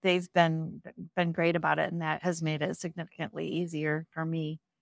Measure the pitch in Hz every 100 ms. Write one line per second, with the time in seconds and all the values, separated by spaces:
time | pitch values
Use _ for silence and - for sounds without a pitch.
0 | 190 180 180 180 165 160 160 - - -
1 | 180 - 170 165 170 170 156 151 151 170
2 | 156 151 180 165 160 151 151 160 170 170
3 | 165 - 156 - 160 160 175 156 151 151
4 | 165 165 160 165 156 156 - _